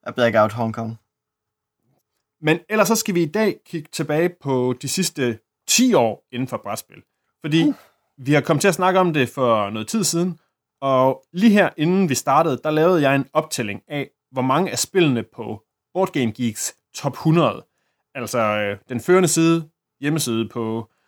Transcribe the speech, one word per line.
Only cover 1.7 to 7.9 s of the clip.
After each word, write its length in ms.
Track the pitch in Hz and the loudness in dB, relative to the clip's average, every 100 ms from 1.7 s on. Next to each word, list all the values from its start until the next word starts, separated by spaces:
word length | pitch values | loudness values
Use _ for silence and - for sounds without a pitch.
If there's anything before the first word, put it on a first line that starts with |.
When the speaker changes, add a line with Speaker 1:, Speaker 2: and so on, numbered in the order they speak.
| _ _ _ _ _ _ _ | _ _ _ _ _ _ _
Speaker 2:
Men 200 | 151 170 - | 0 0 0
ellers 200 | 220 185 | 0 2
så 80 | 220 | 2
skal 180 | - | 0
vi 80 | 175 | -2
i 40 | 160 | 0
dag 260 | 190 214 - _ | 0 -2 -2 _
kigge 220 | 170 151 | -12 -10
tilbage 360 | - 151 151 175 175 | -8 -2 0 0 -4
på 340 | 143 127 123 127 | -4 -2 -2 -4
de 60 | 139 | -6
sidste 500 | - 180 - 123 107 _ _ - | -4 -4 -2 -4 -4 _ _ -2
ti 280 | - 254 | 2 4
år 320 | 180 113 107 _ | 4 2 -2 _
inden 160 | 123 131 | -8 -8
for 80 | 113 | -8
brætspil. 460 | 101 110 - - _ _ _ _ | -8 -10 -12 -20 _ _ _ _
Fordi 240 | 160 160 294 | -2 2 2
Speaker 1:
Uh. 60 | - _ | -2 _